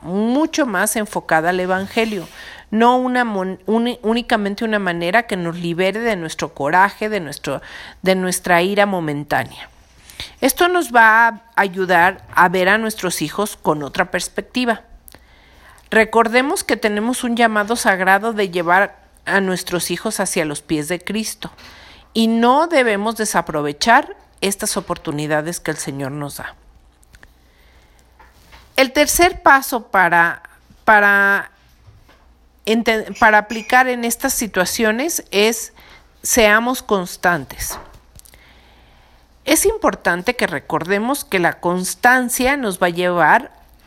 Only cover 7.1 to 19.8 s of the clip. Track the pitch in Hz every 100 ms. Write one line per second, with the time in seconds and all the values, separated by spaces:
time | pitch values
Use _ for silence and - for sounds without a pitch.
7.1 | 214 156 143 - 135 - - - - 180
8.1 | 190 185 180 - 175 180 202 202 190 160
9.1 | 147 147 135 131 - - _ _ _ -
10.1 | - - - 262 - 359 359 277 233 226
11.1 | 220 233 214 - - 202 180 185 180 175
12.1 | 190 - - 180 185 180 208 220 214 185
13.1 | - 151 - 208 - - 156 139 - 180
14.1 | 185 - - 202 247 247 214 - - _
15.1 | - _ _ _ _ - - _ 214 220
16.1 | 220 226 233 269 392 - 240 220 208 220
17.1 | 254 247 233 233 214 202 240 226 190 185
18.1 | 196 220 214 196 175 165 180 202 - _
19.1 | _ - 185 190 185 - 175